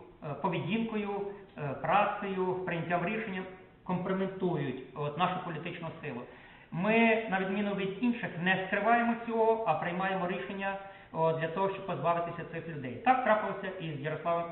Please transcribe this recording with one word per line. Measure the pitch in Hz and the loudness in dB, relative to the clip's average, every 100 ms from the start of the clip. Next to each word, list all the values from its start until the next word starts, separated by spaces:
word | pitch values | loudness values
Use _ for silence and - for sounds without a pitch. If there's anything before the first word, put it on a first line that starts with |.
| - - | -12 -12
е, | 151 | -8
поведінкою, | 139 185 165 139 226 226 214 202 202 202 - - - | -2 0 0 0 0 0 -2 -2 -2 -4 -8 -14 -6
е, | 143 127 | -6 -2
працею, | 156 196 202 - 196 185 185 - - | 2 4 4 0 -2 0 0 0 -2
прийняттям | 170 160 175 175 | -2 0 0 0
рішення | 220 202 190 185 - - - | -2 -4 -6 -8 -12 -18 -12
компрометують, | - 180 185 185 190 - 180 147 135 123 - 143 | -4 -2 0 0 -2 0 0 0 -2 -4 -8 -6
от, | 151 165 | -4 0
нашу | 180 - 170 | 0 0 -4
політичну | 156 175 - 160 - | -6 -8 -8 -8 -8
силу. | 147 120 123 - - - - | -8 -8 -10 -16 -20 -20 -8
Ми, | 160 202 226 226 220 - | 0 4 6 8 6 2
на | 190 | 0
відміну | 190 202 202 185 | 0 0 0 -2
від | 190 - | -2 0
інших, | 240 233 175 160 | 0 0 -4 0
не | 185 190 - | 2 2 2
скриваємо | 202 214 233 233 226 - | 2 4 4 4 0 0
цього, | 226 220 220 - | 4 4 4 2
а | |
приймаємо | 156 175 175 190 190 180 | 2 0 0 0 0 -2
рішення, | 190 - 196 196 196 - - - | -2 -4 -4 -4 -4 -8 -18 -8
о, | 160 160 | 0 2
для | 147 160 | 2 0
того, | 190 190 | 0 0
щоб | 190 - | 0 -4
позбавитися | 147 156 170 - 156 151 | 0 2 2 0 -6 -8
цих | 165 160 | -8 -8
людей. | 123 123 - | -8 -8 0
Так | 254 254 | 2 4
трапилося | 214 214 196 190 190 - | 4 4 2 -4 -6 -6
і | 160 135 | -6 -6
з | |
Ярославом | 151 143 165 170 170 | -4 -4 0 0 -2